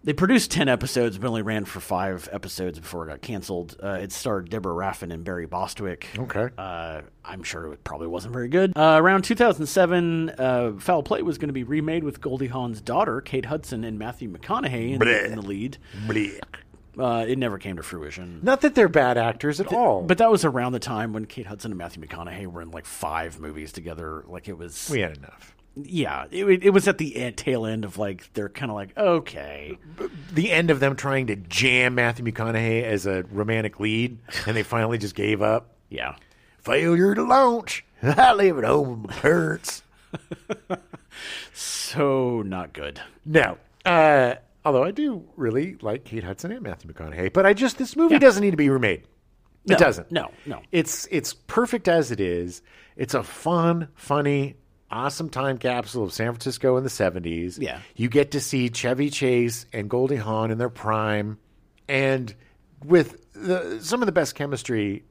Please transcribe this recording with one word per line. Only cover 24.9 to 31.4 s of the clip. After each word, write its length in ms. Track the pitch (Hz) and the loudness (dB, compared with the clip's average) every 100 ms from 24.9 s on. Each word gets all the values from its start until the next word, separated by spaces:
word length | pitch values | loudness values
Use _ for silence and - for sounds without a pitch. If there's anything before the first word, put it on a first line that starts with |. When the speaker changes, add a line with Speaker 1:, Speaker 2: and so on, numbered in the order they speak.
Speaker 2:
We 80 | 135 | -4
had 160 | 90 73 | -4 -6
enough. 380 | 69 - - _ _ - | -20 -20 -20 _ _ -18
Speaker 1:
Yeah, 440 | 143 175 104 69 - | -6 -4 -2 -4 -6
it, 340 | 175 202 185 196 | -2 0 4 4
it 40 | |
was 180 | 190 190 | 4 2
at 80 | 190 | 0
the 200 | 160 123 | -4 -6
e-, 140 | 123 | -8
tail 340 | - - 127 110 | -6 -2 -2 -2
end 200 | 110 104 | -4 -6
of, 120 | 87 | -6
like, 320 | 104 92 - | -6 -6 -10
they're 160 | - 101 | -8 -8
kinda 240 | - 135 | -8 -8
like, 220 | 107 98 - | -8 -8 0
"Okay." 800 | 202 165 - 80 71 - 151 - - - | 2 2 -2 -12 -12 -14 -14 -16 -18 -10
Speaker 2:
B-, 100 | - 156 151 | -10 -10 -4
the 180 | 160 196 | -2 2
end 180 | 165 170 | 2 4
of 120 | 143 | 4
them 160 | 139 135 | 2 0
trying 300 | 139 135 127 | -2 0 0
to 100 | |
jam 580 | 101 | -4